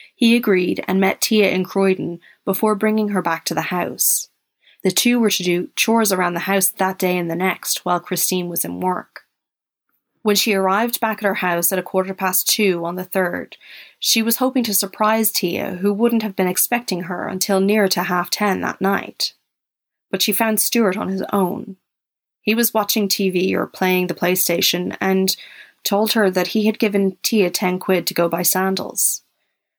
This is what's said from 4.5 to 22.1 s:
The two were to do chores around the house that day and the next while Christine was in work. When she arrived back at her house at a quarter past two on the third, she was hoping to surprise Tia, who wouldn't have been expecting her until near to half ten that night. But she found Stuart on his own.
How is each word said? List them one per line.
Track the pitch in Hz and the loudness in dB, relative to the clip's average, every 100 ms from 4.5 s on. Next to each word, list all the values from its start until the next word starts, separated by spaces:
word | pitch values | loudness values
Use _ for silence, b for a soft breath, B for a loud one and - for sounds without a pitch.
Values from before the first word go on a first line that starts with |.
| _ b b | _ b b
The | 190 | -2
two | 185 240 240 | 0 2 2
were | 214 | 2
to | - | 0
do | 180 175 - | 0 -2 -2
chores | - - 226 202 | -4 0 2 2
around | 185 175 | 0 0
the | 170 | -2
house | 175 196 190 | 0 0 0
that | - 190 185 | 0 -2 0
day | 185 180 | 0 0
and | 170 | -2
the | |
next | 170 185 170 - - | -2 -2 -2 -4 -4
while | - 175 | -2 -2
Christine | - 180 - 185 175 | -2 -4 -2 -2 -4
was | 170 | -6
in | 175 180 | -6 -4
work. | 185 180 - - - _ _ _ _ _ _ _ _ _ | -2 -2 -8 -18 -20 _ _ _ _ _ _ _ _ _
When | 220 202 | 0 2
she | 233 | 2
arrived | 196 190 196 240 - | 2 2 2 0 -2
back | 220 208 | -4 0
at | 202 | -2
her | |
house | 196 180 170 175 | 0 0 0 0
at | 185 | -2
a | |
quarter | 180 190 190 | -2 -2 -2
past | 190 190 180 - | -2 -2 -2 0
two | - 202 170 | 2 2 0
on | 170 180 | -4 -6
the | |
third, | 180 196 180 180 - - B B B B | -4 -2 -2 -4 -10 -16 B B B B
she | - 233 | -2 0
was | 226 - | 0 0
hoping | 262 262 | 0 0
to | 233 | 0
surprise | 196 190 - 214 226 214 | -2 -2 0 2 2 0
Tia, | - 175 - - 180 | 0 -2 -2 -4 -2
who | 202 | 0
wouldn't | 202 233 226 | 2 2 2
have | 220 | 0
been | 190 185 | 0 0
expecting | 185 - 240 - 175 | 0 -2 -2 -2 -6
her | 170 180 180 | -4 -6 -6
until | 185 - 196 | -4 0 2
near | 196 214 190 | 4 4 2
to | 185 | 0
half | 180 180 180 | -2 -2 -2
ten | - 208 185 | -2 0 0
that | - - | -2 0
night. | 190 196 - - - - _ _ _ _ _ _ _ | 0 0 -4 -6 -8 -8 _ _ _ _ _ _ _
But | 196 | -2
she | - | 0
found | 202 226 214 | 0 0 0
Stuart | - 233 208 196 | 0 2 2 0
on | 180 | -4
his | 190 - | -4 -2
own. | 202 180 - - 185 _ _ _ | 0 0 -2 -10 -16 _ _ _